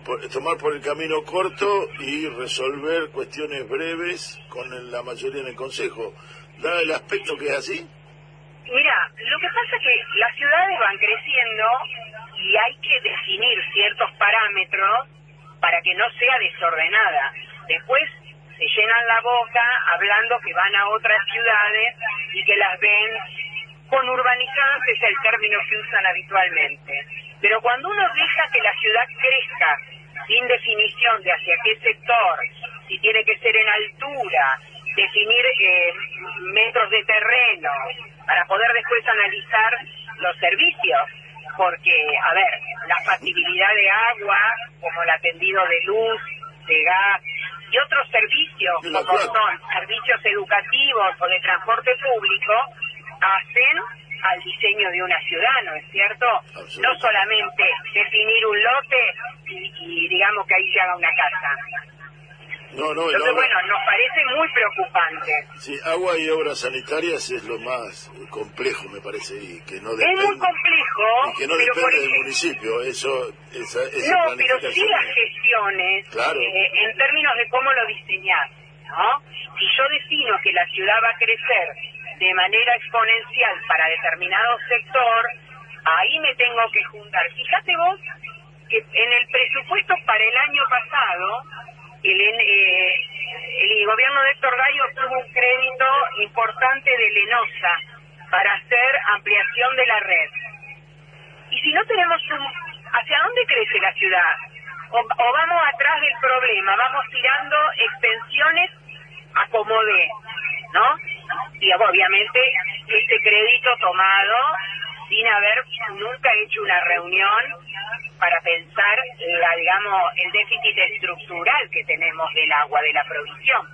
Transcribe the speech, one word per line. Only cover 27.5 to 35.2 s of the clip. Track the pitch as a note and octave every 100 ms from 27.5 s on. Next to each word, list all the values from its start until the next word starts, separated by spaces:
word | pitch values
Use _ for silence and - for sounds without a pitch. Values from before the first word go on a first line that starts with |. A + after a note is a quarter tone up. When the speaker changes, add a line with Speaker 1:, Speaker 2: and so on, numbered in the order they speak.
| A3
Speaker 2:
cuando | A#3+ B3 E4
uno | G#4 F#4 -
deja | D#4+ - D#4+
que | -
la | G#3 -
ciudad | - A3 B3+ -
crezca | - - - - - - - - - - -
sin | - B3
definición | B3 A#3+ G#3+ - - A#3+ A3
de | F#3
hacia | F3 - -
qué | A3 G#3+
sector, | - A3 - F3+ G3 E3 - - - - -
si | G3+
tiene | A3 A3
que | G#3+ A3+
ser | A#3 A3
en | A3
altura, | G#3 G#3+ - C#4 C#4+ G#3 E3 C#3 C3+ - - - -
definir, | F#3+ -